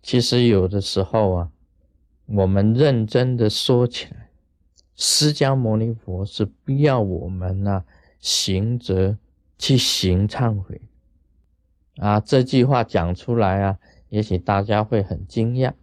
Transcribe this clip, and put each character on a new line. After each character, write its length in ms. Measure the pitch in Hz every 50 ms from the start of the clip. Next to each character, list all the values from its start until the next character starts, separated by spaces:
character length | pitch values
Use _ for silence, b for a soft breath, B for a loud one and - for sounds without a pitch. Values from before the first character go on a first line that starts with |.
| _
其 180 | - - 123
实 220 | 120 - - 123 123
有 240 | 120 107 98 92 92
的 120 | 101 101
时 220 | 95 - - 98
候 300 | 98 - - 113 107 95
啊， 200 | 92 87 85 78 - _ _ _ _ _ _ _ _ _ _ _ _ _ _ -
我 180 | 107 101 95
们 260 | 92 98 98 98 107 113
认 320 | 123 151 147 135 117 110 104
真 280 | - 127 127 127 127
的 140 | 117 117 107
说 380 | - - - - 127 120 123 120
起 180 | - - - - -
来， 160 | - - _ _ _ _ _ _ _ _ _ _ _ _ _ _
释 400 | - - - - - 151 151 147
迦 220 | - 143 135 135
牟 200 | 135 123 110 110
尼 160 | 110 110 113
佛 320 | 113 110 _ - 92 92 95
是 220 | 101 - - 107
不 260 | 98 - _ _ - 135
要 280 | 139 147 147 135 123
我 260 | 107 98 90 - - 87
们 400 | 95 92 90 90 95 95 98 101
啊， 160 | 98 95 90 b b b b b b b
行 580 | - - - - - - 95 92 101 113 120 120
者 400 | - - 95 92 95 95 104 104 _ _ _ _ _ _ _ _
去 180 | - - 139
行 520 | 123 - - - - - 92 90 92 101 104
忏 340 | - - 123 117 107 101
悔。 180 | 95 - - - - - _ _ _ _ _ _ _ _ _ _ _ _ _ _ _ _ _ _ _ _ _
啊， 240 | - - 104 104 107
这 240 | 107 - - 131 127
句 200 | 131 - 131 120
话 200 | 131 135 123 117
讲 320 | - - 104 82 85 90
出 200 | - - - 120
来 280 | 117 107 95 95 98 98
啊， 160 | 98 95 - b b b b b b
也 120 | - 107
许 160 | 107 - 95 90
大 240 | 92 - 101 98
家 220 | 101 107 104 104 107
会 180 | 107 120 107
很 240 | 95 92 92 80 92
惊 300 | - - 113 113 117 120
讶。 180 | 127 131 123 - _